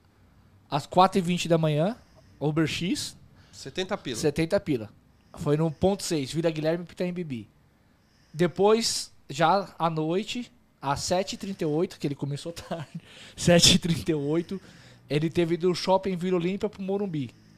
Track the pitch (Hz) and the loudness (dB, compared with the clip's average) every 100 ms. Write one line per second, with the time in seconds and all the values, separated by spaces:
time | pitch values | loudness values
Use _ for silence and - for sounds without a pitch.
0 | _ _ _ _ _ _ - 147 - 180 | _ _ _ _ _ _ -6 -6 0 4
1 | 190 196 170 175 165 165 160 147 170 240 | 4 4 0 0 2 2 2 2 0 -2
2 | - - - - 147 156 156 - 170 294 | -12 -20 -20 -6 -2 0 0 0 -4 -4
3 | - - - - - - 143 156 185 202 | -6 -12 -20 -20 -20 -18 -12 -8 -6 -6
4 | - 110 156 147 165 202 - 131 107 - | -6 -2 0 0 0 0 0 -2 -4 -16
5 | _ _ _ - 147 151 165 147 185 196 | _ _ _ -6 0 2 0 2 0 0
6 | - 165 127 147 170 156 156 170 175 - | -2 -4 -2 -2 -2 0 0 -2 -4 -6
7 | 180 180 165 123 101 _ _ _ _ _ | -6 -6 -6 -8 -10 _ _ _ _ _
8 | _ _ _ 147 175 - 196 226 226 - | _ _ _ 0 0 4 4 4 2 -4
9 | - - - 139 160 190 180 - 165 160 | -8 -16 -10 0 4 2 0 -2 -2 0
10 | 156 180 214 247 240 _ _ _ 135 139 | -2 -2 -4 -8 -10 _ _ _ -4 -2
11 | - 180 196 233 190 196 165 151 190 - | 0 -2 -2 -6 -8 -4 -2 0 -2 -4
12 | 147 139 143 139 - 170 - - 143 165 | -6 -4 -6 -6 -10 -12 -10 -10 -10 -14
13 | - - - - - 170 - - 175 160 | -16 -20 -20 -2 6 8 8 6 2 -2
14 | - 156 143 160 175 190 - - - - | 0 -2 0 -2 -2 -8 -12 -20 -20 -20
15 | - 147 160 165 170 170 180 180 - 185 | -4 -2 0 2 2 2 2 0 2 2
16 | 196 185 180 180 170 196 214 208 190 196 | 2 -4 0 0 0 -2 -4 -6 -4 -4
17 | 202 160 123 - - | -2 -4 -6 -8 -20